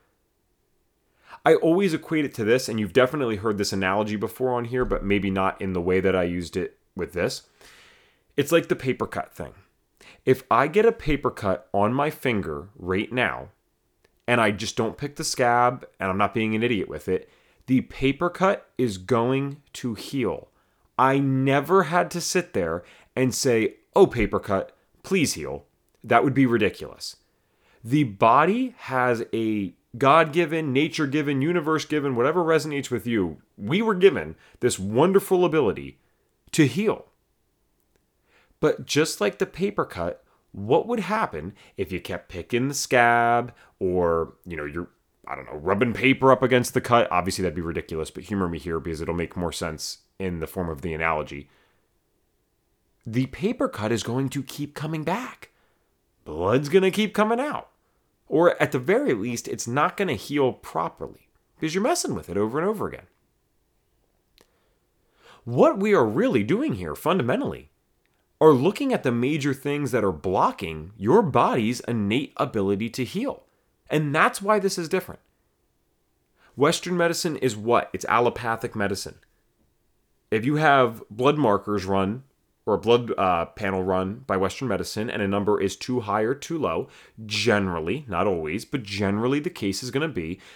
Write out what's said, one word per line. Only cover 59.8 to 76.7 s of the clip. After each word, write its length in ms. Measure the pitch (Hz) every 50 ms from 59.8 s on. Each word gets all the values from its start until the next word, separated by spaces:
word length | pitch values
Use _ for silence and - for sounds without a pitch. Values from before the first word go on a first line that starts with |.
| 151 185 - -
gonna 160 | 202 180 135
heal 400 | 98 - - 143 143 139 127 110
properly 720 | - - - - 160 165 165 - _ - - - - _ _ _ _ _ _ _
because 200 | _ - 160 156
you're 80 | 190 208
messing 320 | 269 349 339 - 330 127
with 160 | 90 78 -
it 80 | 87 98
over 200 | 104 110 120 147
and 80 | 165
over 220 | 196 220 202 123 82
again. 180 | 65 - - _ _ _ _ _ _ _ _ _ _ _ _ _ _ _ _ _ _ _ _ _ _ _ _ _ _ _ _ _ _ _ _ _ _ _ _ _ _ _ _ _ _ _ _ - - - _
What 340 | 120 120 135 214 320 311 208
we 140 | 190 220 202
are 140 | 170 127
really 360 | 107 104 143 220 269 196 120 101
doing 340 | 107 175 220 294 311 151
here, 180 | 95 90 80 73
fundamentally, 760 | - - 151 170 190 131 117 147 233 294 117 78 60 65 _ _ _ _ _ _ _ _ _ _ _ _ _ _ _
are 120 | - 160 151
looking 420 | 123 131 180 208 - 285 269 247
at 80 | 160 -
the 100 | 135 120
major 400 | 117 120 135 156 160 131 147 131
things 380 | 135 - 143 143 147 147 127
that 120 | 110 120 101
are 80 | 98
blocking 800 | 90 76 - 98 90 110 151 233 254 - - 85 80 78 78 87 107
your 240 | - 95 107 143 226
body's 600 | 214 156 - 120 135 202 247 151 110 110 123 123
innate 520 | - - 120 113 104 98 107 131 143 - - -
ability 500 | 139 135 - 110 98 98 101 98 110 117
to 140 | - - 127
heal. 400 | 107 - 190 247 277 - - _ _ _ _ _ _ _ _ _ _
And 240 | - 156 156 147 139
that's 260 | 156 185 240 247 -
why 180 | 196 196 214 208
this 200 | 185 196 190 -
is 100 | 170 151
different. 320 | 185 185 180 - - - _ _ _ _ _ _ _ _ _ _ _ _ _ _ _ _ _ _ _ _ _ _ _ _ _ _ _
Western 400 | - 131 151